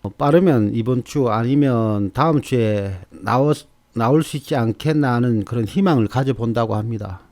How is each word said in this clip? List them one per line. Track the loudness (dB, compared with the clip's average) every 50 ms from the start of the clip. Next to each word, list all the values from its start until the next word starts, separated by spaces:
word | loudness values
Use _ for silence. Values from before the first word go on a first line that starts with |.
어, | -10 -10
빠르면 | -6 -2 0 4 4 4 4 4 4 4 2 0 0
이번 | -2 -2 0 -2 -2 -4
주 | -4 -2 -2 0 0
아니면 | 0 0 0 2 2 2 2 2 2 2 2 0 0 0 -2 -4 -2
다음 | 0 0 2 2 0
주에 | 0 0 0 0 2 0 0 -2 -4 -6 -8 -10 -14 _
나오-, | -20 -12 -4 -2 0 2 2 2 0 -2 -4 _ _ _ _ _ _
나올 | -2 2 2 2 2 2
수 | 0 -6
있지 | -10 -6 -4 -2
않겠나 | 0 0 -2 -2 -2 -2 -2 0 2 0 2 0
하는 | 0 0 0 0 -2 -2
그런 | -4 -4 -4 -4
희망을 | -2 0 0 2 4 4 2 2
가져본다고 | 0 0 -2 -2 -2 -2 -2 -2 -2 -2 -2 -2 -2 -2
합니다. | -4 -4 -4 -6 -8 -8 -10 -12 -14 -18 _